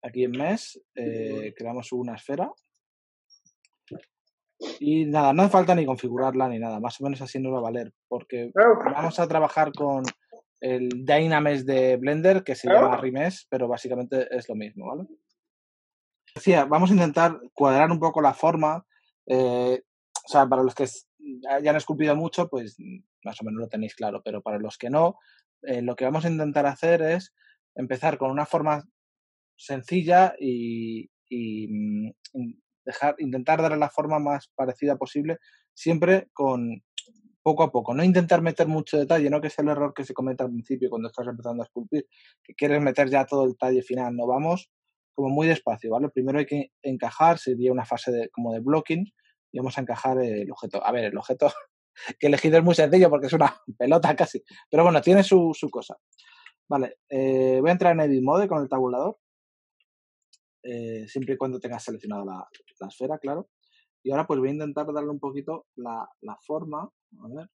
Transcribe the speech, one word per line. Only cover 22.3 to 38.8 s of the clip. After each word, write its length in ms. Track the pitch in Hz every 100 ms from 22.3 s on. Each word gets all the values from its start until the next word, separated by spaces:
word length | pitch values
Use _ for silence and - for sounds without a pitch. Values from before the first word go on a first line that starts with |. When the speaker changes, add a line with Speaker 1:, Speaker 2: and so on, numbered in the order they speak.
| - 165
Speaker 1:
pues 260 | 135 113 - - - _ _
más 180 | 101 107
o 40 | 110
menos 140 | 107
lo 60 | 113
tenéis 280 | 107 107 -
claro, 260 | 110 107
pero 180 | - 107
para 180 | - 107
los 180 | 107 -
que 120 | 120
no, 260 | 143 170 - _ _ _ _
eh, 180 | 139 123
lo 140 | 120 123
que 100 | 127
vamos 200 | 156 170
a 40 |
intentar 360 | 160 151 143 143
hacer 340 | 139 165 170
es 320 | 160 175 185 _ _ _ _ -
empezar 420 | 127 127 156 143
con 140 | 135
una 140 | 139 147
forma 380 | 180 151 151 - _ _ _ _ _ _ _
sencilla 800 | - 139 120 180 160 175 185 -
y, 680 | 135 123 117 113 113 113 - _ _
y, 380 | 123 113 107 107
mm, 440 | 107 107 104 110 - -
in-, 300 | 131 120 - _ _ -
dejar, 300 | - 147 147
intentar 420 | 147 131 123 160
darle 160 | 160 151
la 120 | 147
forma 260 | - 151 156
más 280 | 147 143 - -
parecida 400 | 131 127 143 135
posible, 400 | 127 147 151 165 _ _ _ _
siempre 540 | 160 165 170 190 -
con 500 | - 139 127 120 113 _ - - _ _ _
poco 180 | 156 151
a 80 | 160
poco. 220 | 123 110
No 100 | 127
intentar 380 | 180 180 165 175
meter 260 | 165 151 160
mucho 300 | 156